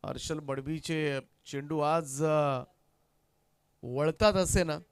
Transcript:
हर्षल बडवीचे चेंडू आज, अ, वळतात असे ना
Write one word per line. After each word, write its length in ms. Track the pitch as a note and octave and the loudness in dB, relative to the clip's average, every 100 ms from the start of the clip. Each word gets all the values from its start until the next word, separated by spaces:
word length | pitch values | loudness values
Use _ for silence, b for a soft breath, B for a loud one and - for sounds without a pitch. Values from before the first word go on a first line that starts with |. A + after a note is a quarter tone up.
हर्षल 340 | - C3 - D#3 | -8 -8 -6 -8
बडवीचे 800 | C#3+ C3+ C3+ D#3+ - D#3+ D3+ C#3 - _ - | -6 -8 -6 -8 -4 -2 -2 -4 -8 _ -10
चेंडू 320 | C#3 D3 D#3 | -10 -4 0
आज, 460 | D3 D#3+ D3 C3+ | 2 2 -2 -2
अ, 380 | D#3 D3+ D3 C3 B2+ _ _ _ _ _ _ _ _ _ _ _ | 2 4 2 0 -6 _ _ _ _ _ _ _ _ _ _ _
वळतात 500 | - B2 D3+ D#3+ G#3+ | -8 -2 0 4 4
असे 320 | F#3+ F3+ G3+ | 6 2 2
ना 140 | E3+ D3+ - | 2 -2 -8